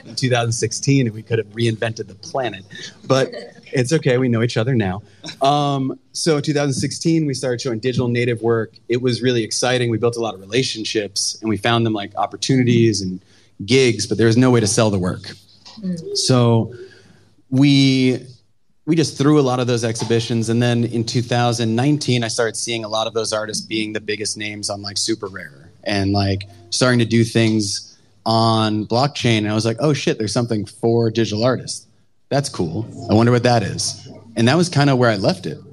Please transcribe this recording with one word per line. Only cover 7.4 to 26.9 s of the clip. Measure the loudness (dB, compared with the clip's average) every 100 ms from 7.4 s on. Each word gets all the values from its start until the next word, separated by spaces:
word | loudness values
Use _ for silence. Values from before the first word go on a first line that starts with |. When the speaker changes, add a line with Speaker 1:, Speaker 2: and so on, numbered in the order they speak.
| -2 -4
Speaker 1:
showing | -4 -4
digital | -2 0 0
native | 0 0 0
work. | 2 0 0 -8 -4
It | 0
was | 0 0
really | 2 0
exciting. | 0 -2 0 0 0
We | 0
built | 0 0
a |
lot | -4
of | -6
relationships, | -4 -2 -2 -4 -4 -4 -4 -4 -6 -4
and | -2
we | -2
found | 2 2 2
them, |
like, | -2 -6 -4
opportunities | -4 -4 0 2 4 4 4 2
and | -4 -8 _ _ _ -12 0
gigs, | 4 4 2 -2
but | 2
there | 4
was | 6
no | 6
way | 4
to | 4
sell | 2 2
the | 2
work. | -2 -4 -10 -18 _ _ -20 -12
Speaker 2:
Mm. | -8 -8 -6 -4
Speaker 1:
So | 2 4 6 4 2 -6 -18 -20 -20 -20 -20 _ -4
we, | 4 6 6 4 4 2 0 -4 -20 _ _ _ _ -2
we | 0
just | 0 2
threw | 4 4
a |
lot | 4 0
of | 0
those | 0
exhibitions. | -2 -4 0 0 0 -2 0
And | 0
then | 2 2
in | 0 -2 -2
two | -2
thousand | -2 0 0 0 0 0
nineteen, | 2 0 0 0 0
I |
started | -2 -2 -2
seeing | -6 -6
a | -4
lot | -4 -4
of |
those | -4 -4
artists | -4 -4 -8 -6
being | -4 -4
the | -6
biggest | -6 -6 -6 -6
names | -8 -8 -8
on, | -8
like, | -8 -6
Super | -4 -4 -6
Rare | -12 -18 -20 -20 -12 -4
and, | -2 0
like, | 0 0 -2 -6 -18 -8
starting | 0 2